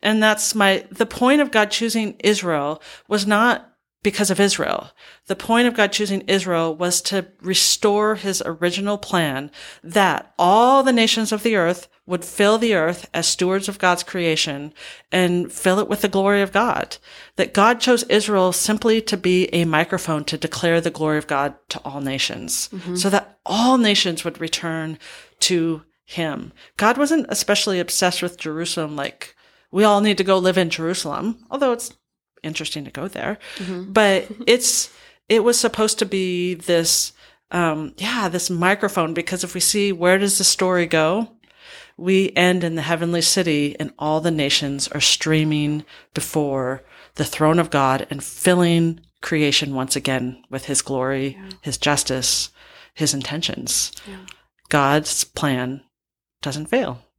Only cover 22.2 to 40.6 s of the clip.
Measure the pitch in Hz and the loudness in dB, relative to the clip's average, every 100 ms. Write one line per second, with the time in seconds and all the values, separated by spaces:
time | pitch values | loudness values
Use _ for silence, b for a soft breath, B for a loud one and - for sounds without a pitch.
22.2 | - - - - - 196 175 180 196 190 | -4 -6 -6 -6 -6 -10 -8 -2 0 0
23.2 | 240 _ - 202 247 262 220 196 190 165 | -2 _ -4 0 4 4 4 2 0 -2
24.2 | 170 165 165 - 170 160 160 156 B B | -6 -6 -6 -6 -4 -6 -6 -10 B B
25.2 | B B - 180 165 156 _ _ _ - | B B 0 0 0 -4 _ _ _ -6
26.2 | 160 143 - - b - 214 226 285 320 | -6 -6 -12 -18 b 0 2 2 2 2
27.2 | - 202 - 202 - 185 175 - 180 175 | 0 -4 0 0 0 -2 -2 0 0 0
28.2 | 175 175 160 156 170 - 156 147 139 - | -6 -8 -10 -6 -6 -4 -6 -6 -8 -10
29.2 | - _ b b b 175 214 208 214 196 | -20 _ b b b 2 4 6 4 2
30.2 | 190 190 185 180 170 160 165 175 160 143 | 2 2 4 2 0 -2 -4 -4 -4 -4
31.2 | 190 226 _ 277 269 233 - _ _ _ | -6 -6 _ -2 0 -2 -6 _ _ _
32.2 | _ _ 156 160 156 156 139 139 156 - | _ _ -10 -8 -8 -10 -10 -10 -8 -6
33.2 | - 208 B B 185 180 190 196 208 190 | -6 -8 B B -10 -10 -2 2 4 2
34.2 | - 214 233 240 247 - - b b b | -2 -6 2 2 2 -2 -4 b b b
35.2 | _ 226 220 240 233 220 220 - 202 190 | _ 2 4 2 0 0 -2 0 -2 -2
36.2 | 185 180 180 170 - 170 165 - - b | -2 -2 -2 -4 0 0 2 0 -2 b
37.2 | b b _ 175 170 156 156 - 196 247 | b b _ 0 0 -2 -6 -8 -6 -2
38.2 | 196 175 - 175 180 202 202 196 165 165 | -2 -2 -4 0 2 2 0 0 -2 -2
39.2 | 170 180 175 - - 208 202 180 175 190 | -4 -6 -6 -2 -2 0 0 2 2 4
40.2 | 202 190 190 - | 2 0 0 2